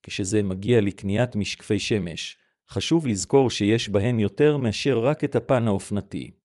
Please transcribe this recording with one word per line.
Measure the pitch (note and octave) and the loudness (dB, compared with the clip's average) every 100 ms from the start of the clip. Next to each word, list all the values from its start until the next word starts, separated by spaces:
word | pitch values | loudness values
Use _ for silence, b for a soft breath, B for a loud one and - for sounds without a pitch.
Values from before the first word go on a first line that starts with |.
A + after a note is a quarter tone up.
כשזה | - - F#2+ G#2+ | -10 -8 -2 0
מגיע | G2+ F#2+ G#2 A#2+ | 0 -4 2 2
לקניית | G2+ - G2+ G2+ B2 G#2+ | 2 -4 -4 -2 0 -2
משקפי | G2 - - G#2 | -4 -8 -2 -2
שמש, | - A2 E2+ D#2+ - - _ _ _ | 0 -2 -4 -10 -14 -16 _ _ _
חשוב | - - E3 D3 | -6 0 0 2
לזכור | - - C#3 B2 | -2 2 4 4
שיש | - G2+ A2+ - | 2 2 2 2
בהן | G2+ A2+ A#2 | 0 2 0
יותר | G2+ - D3+ D3 | 0 2 2 4
מאשר | A#2 G#2 C#3+ A#2 | -2 0 0 2
רק | B2 D3+ | 0 -2
את | C#3+ A#2+ | -2 -2
הפן | - C3 A#2 | 0 0 2
האופנתי. | G2 - G#2 - E2+ B1 _ | -2 -2 -6 -6 -10 -10 _